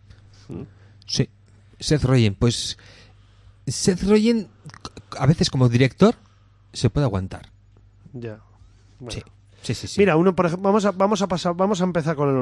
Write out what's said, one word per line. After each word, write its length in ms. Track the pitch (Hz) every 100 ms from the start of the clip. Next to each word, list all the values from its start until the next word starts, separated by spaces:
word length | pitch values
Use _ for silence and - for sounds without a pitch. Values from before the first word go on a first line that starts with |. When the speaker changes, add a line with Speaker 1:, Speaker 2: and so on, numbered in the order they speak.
| - - - - -
Speaker 1:
Mm. 140 | 85 - - - - -
Speaker 2:
Sí. 240 | - 135 _ _ _ _ -
Seth 240 | - 151
Rogen, 300 | 127 131 110 98
pues 420 | 120 - - - - - - - - _ - - -
Seth 360 | - - 180
Rogen, 440 | 185 214 220 233 175 _ - - - - - -
a 80 | 135
veces 240 | 165 -
como 200 | 139 123
director, 460 | 120 131 - 208 - _ _ _ _ _
se 160 | - 113
puede 160 | - 139
aguantar. 440 | 95 95 - - _ _ _ _ _ -
Speaker 3:
Ya. 260 | 123 117 107 _ _ - _ _ -
Bueno. 120 | 120
Speaker 2:
Sí. 120 | 104 - _ _ _
Sí, 120 | -
sí, 140 | 113 -
sí. 120 | -
Speaker 3:
Mira, 160 | 202 156
uno, 180 | 185 180
por 100 | 175
ejemplo, 180 | 175 196
vamos 160 | 208 196
a, 60 |
vamos 300 | 180 196 208
a 60 | 190
pasar, 260 | 180 180 170
vamos 260 | 190 196
a 20 |
empezar 320 | 180 170 151 147
con 180 | 143
lo, 80 | 135